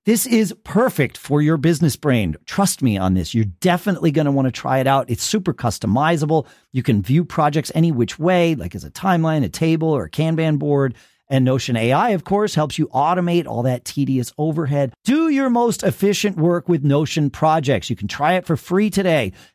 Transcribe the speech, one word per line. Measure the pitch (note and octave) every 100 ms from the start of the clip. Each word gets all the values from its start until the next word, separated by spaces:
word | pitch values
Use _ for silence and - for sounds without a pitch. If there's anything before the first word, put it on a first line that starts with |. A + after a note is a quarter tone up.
This | - A3+ C4
is | A3+ G#3 -
perfect | - G3 B3+ - C3 -
for | - D3
your | D3+ D#3+
business | D#3 E3+ E3 -
brain. | D3+ A#2+ F#2 D2+
Trust | - - G3 -
me | C3 G2+
on | F#2
this. | F#2 D#2+
You're | A#2 G#2 F2+
definitely | F#3 F3 G#3 E3+ E3
gonna | D3 D3
wanna | C#3 C3
try | - C3 C3
it | C3
out. | C3+ B2+
It's | A#2
super | - G#3+ F3+
customizable. | - A#2 - G#2+ A2+ D3+ E3 D3 D#3+ - - _
You | C3
can | A#2+ G#2+
view | G2 D3
projects | F3 - E3+ D3+ -
any | D#3 E3
which | B2+ A2+ -
way, | E3 F3+ E3+ C#3+
like | E2+
as | G2
a | D2
timeline, | - F#3+ F3 D#3+ D#3
a | B2+
table, | - E3 D#3+ D#3+
or | C#3+
a | D#2+
Kanban | - D#3+ D#3+ D#3+ D3+
board. | D3 C#3+ C3+ - _ _ -
And | C3
Notion | C3 C3 - A#2
A | A#2
I, | C#3 A#3
of | F#3+
course, | - G3+ G#3+
helps | - D#3 -
you | D3+
automate | B2+ D3+ F3+ F3 E3+ C#3
all | A2+
that | B2+ B2
tedious | - - C3+ C3 A#2+ -
overhead. | D#3 D#3 C#3+ C#3+ C3+ -
Do | - D4 E4
your | C4+ C4+
most | A#3+ A#3+ -
efficient | F#3 - G3 G3 G#3 F3+
work | E3 F3 -
with | E3+
Notion | C#3+ C#3+ D3+ D#3+ C#3+
projects. | - D#3 D#3+ C3 A2+ -
You | A2+
can | G2+
try | - D3+
it | F#3 F3
for | D#3+
free | - F#3 G#3+
today | G3 F#3 D#3 G2 - -